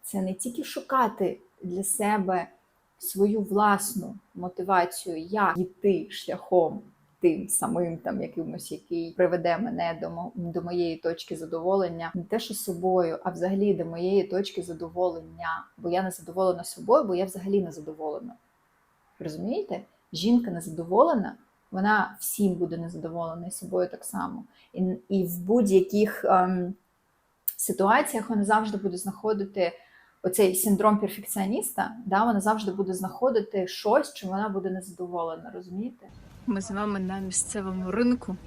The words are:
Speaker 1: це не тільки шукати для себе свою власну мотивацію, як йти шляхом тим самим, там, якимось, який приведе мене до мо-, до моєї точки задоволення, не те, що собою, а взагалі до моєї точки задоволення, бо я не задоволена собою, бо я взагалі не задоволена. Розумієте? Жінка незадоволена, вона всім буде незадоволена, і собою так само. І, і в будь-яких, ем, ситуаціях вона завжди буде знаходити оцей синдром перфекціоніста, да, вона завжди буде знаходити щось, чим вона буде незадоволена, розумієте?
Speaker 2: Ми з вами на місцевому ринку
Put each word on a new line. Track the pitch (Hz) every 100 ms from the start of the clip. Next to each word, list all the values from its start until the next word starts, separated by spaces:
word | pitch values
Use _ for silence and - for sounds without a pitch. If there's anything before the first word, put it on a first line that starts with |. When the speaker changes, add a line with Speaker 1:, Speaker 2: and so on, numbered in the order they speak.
Speaker 1:
це | - 202
не | 190
тільки | 196 247 240
шукати | 277 - - 262 233 - 185 - _ _
для | 180 180
себе | 196 - 208 214 190 185 170 _ _ _ _ _
свою | - 190 202 220
власну | 202 196 208 196 - - - - _
мотивацію, | - 180 180 185 190 175 - - 160
як | 165 208 190 -
йти | 185 - 208 180 151
шляхом | - - 185 - 180 165 - - _ _ _
тим | 175 160 180
самим, | - - 165 175 165
там, | - -
якимось, | - - 165 160 -
який | - _ 170 165
приведе | 170 180 175 170 156
мене | 220 170 170 160
до | 165
мо-, | 170 175
до | - 170 170
моєї | 170 175 170 160
точки | 165 165 - 160
задоволення, | 160 165 170 196 180 170 165
не | 175
те, | 165 226
що | 233
собою, | 202 - 170 185 185 170 160
а | 185
взагалі | 170 175 196 202
до | 175
моєї | 165 165 180 196
точки | 190 180 202 -
задоволення, | 175 160 165 175 180 165 160 165 165 160 - _
бо | 170
я | 175
не | 190
задоволена | 180 165 175 190 175
собою, | 170 - 170 247
бо | 226
я | 180
взагалі | 190 185 185 202
не | 175
задоволена. | 147 151 156 156 151 240 - _ _ _ _ _ _ _ _
Розумієте? | 160 156 185 311 403 185 - _ _
Жінка | 156 190 240 233
незадоволена, | 170 165 160 170 190 311 285 185 - _ _ _
вона | 185 196 214 185 -
всім | - - 202
буде | 175 170 170
незадоволена, | 165 170 160 170 165 165 175
і |
собою | - 180 185 180
так | -
само. | - 196 - - - _ _
І, | - 185 185 -
і | 196
в | 175 175
будь-яких, | 180 233 208 190 185 208 208 -
ем, | - 190 185 185 180 190 _ _ _ _ _ _ - -
ситуаціях | - 190 196 240 294 240 208
вона | 220
завжди | 196 214 220 202
буде | 196 180
знаходити | 196 190 214 208 196 - 175 - _ _ _ _
оцей | 185 185 196
синдром | 185 - 196 214 208
перфекціоніста, | 208 - 202 - 196 254 415 - 185 226 -
да, | 190
вона | 233 202
завжди | 196 220 208
буде | 190 185
знаходити | 185 185 - 254 233 202 202 180
щось, | - 214 247 294
чим | - 190
вона | 190 214
буде | 196 185
незадоволена, | 185 185 175 175 175 165 160 165
розумієте? | 175 185 180 233 - - - - - -
Speaker 2:
Ми | 196
з | 190
вами | 196 208 202
на | 185 190
місцевому | 190 185 - 214 190 185 185
ринку | 196 247 247 - 185